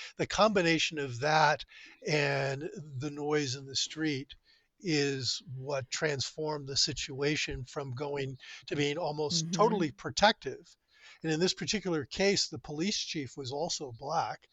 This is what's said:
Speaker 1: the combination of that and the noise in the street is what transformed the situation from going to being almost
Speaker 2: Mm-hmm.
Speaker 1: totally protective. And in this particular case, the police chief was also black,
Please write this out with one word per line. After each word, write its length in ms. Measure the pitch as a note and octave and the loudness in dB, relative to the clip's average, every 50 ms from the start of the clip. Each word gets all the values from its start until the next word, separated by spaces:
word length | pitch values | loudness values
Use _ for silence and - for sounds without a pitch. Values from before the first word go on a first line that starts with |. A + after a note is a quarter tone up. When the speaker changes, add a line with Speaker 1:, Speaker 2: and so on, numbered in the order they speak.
| - - - | -14 -12 -4
Speaker 1:
the 100 | - E3 | -4 -2
combination 720 | - - - G3+ A3 G#3 G3+ E3+ E3 E3 D#3 - - E3 D3 | 0 4 6 6 6 6 6 6 6 4 4 2 0 0 -2
of 200 | C#3+ C3+ A#2+ A#2 | -4 -4 -4 -2
that 420 | B2+ D3+ D#3 D#3 D#3 D3 D3+ - - _ - - - - - - - | 0 4 6 6 6 6 4 2 -2 _ -20 -20 -20 -20 -18 -8 -2
and 640 | G3 D3+ D3+ C#3+ C#3+ C#3 C#3 C3+ C3+ C3+ C#3 D3+ F#3+ - G#3 D3 D3+ C#3 | 0 2 2 4 2 2 2 0 0 -2 -4 -6 -8 -8 -10 -12 -10 -8
the 140 | B2 D3 D3+ | -6 -6 -6
noise 440 | C#3+ D3 D3 D3 D3+ D3+ D3 C3 A#2+ | -4 -4 -2 2 2 2 2 0 -2
in 100 | C#3 C3+ | -6 -8
the 100 | C3+ C3+ | -6 -2
street 600 | - - - - D#3 D#3+ D#3 D3 C3 C#3 - - _ _ _ - _ _ _ _ _ - | -2 -2 -2 -2 -2 -2 0 0 -2 -4 -8 -14 _ _ _ -20 _ _ _ _ _ -2
is 580 | F#3 D3+ D3 C#3+ C#3 C#3 C3+ B2+ A#2 - - G#3+ - B2+ | 0 2 2 2 2 0 -2 -2 -2 -4 -4 -6 -10 -10
what 340 | C3 C3 C#3 D3 C3+ B2 - | -10 -6 -4 -4 -4 -4 -4
transformed 760 | - - E3 D3+ D3 C3+ B2 - - - D#3 D3+ D3+ D3+ C#3+ | -4 -2 0 0 0 0 -4 -4 -4 -4 -4 -4 -4 -4 -6
the 80 | C3+ C#3 | -4 0
situation 880 | C3 - - C3+ - - - C#3 C3 C#3+ D3 D3+ C#3+ - - C#3+ C#3 B2+ | 2 2 2 0 -4 -6 -6 -4 -2 0 0 2 0 -2 -2 -4 -6 -8
from 280 | - - D#3 C#3 C#3 B2 | -8 -8 -8 -6 -6 -6
going 440 | B2 D3 C#3+ C#3+ C#3+ C3+ C3+ C3+ - - - - - - | -6 -4 -4 -4 -4 -4 -4 -6 -10 -14 -18 -18 -14 -8
to 100 | - F3+ | -4 0
being 220 | D3 D3 C#3+ D3 | 0 2 2 2
almost 480 | E3 F3 D3+ D3 D3+ D3+ C#3+ F3 E3 D#3+ | 0 -2 -2 -2 0 -2 0 0 0 -2
Speaker 2:
Mm-hmm. 60 | E3 | 0
Speaker 1:
totally 400 | F3+ F3 G#3 A#3 A3 G3+ F3 D3 | 4 4 6 6 6 4 2 0
protective. 840 | - - - D3+ - - G3+ G#3+ A3+ - - C3+ B2+ - - - - _ _ _ _ - - - - - - | -2 -6 -8 -6 0 6 6 6 6 4 -4 -10 -10 -10 -14 -20 -20 _ _ _ _ -20 -20 -20 -16 -6 -2
And 80 | D#3+ | 0
in 80 | D#3 D#3 | 2 4
this 140 | F3+ F3+ - | 4 2 2
particular 500 | - F3+ C#3 - G3+ - F#3+ E3 D#3 B2+ | 0 -2 -2 -2 -2 0 0 -2 -2 -2
case, 440 | - - - F#3+ G3+ G3+ - - | -4 -2 2 2 4 4 2 0
the 120 | - D#3+ D3 | -2 -6 -10
police 380 | - - D3+ D3+ E3+ G3+ G#3+ | -10 -8 -4 -2 -2 -2 -2
chief 400 | - - - - D#3+ C3+ B2 - | -2 -4 -4 -4 -6 -6 -6 -8
was 140 | D#3 C#3 A#2+ C3+ | -10 -8 -6 -4
also 400 | C#3+ E3 F3 - - D#3+ B2+ A#2 | -4 -4 -4 -4 -4 -6 -8 -10
black, 520 | A2+ - C#3 D#3+ E3 A#2+ G#2+ - - _ _ | -10 -6 -2 -2 0 0 -2 -4 -10 _ _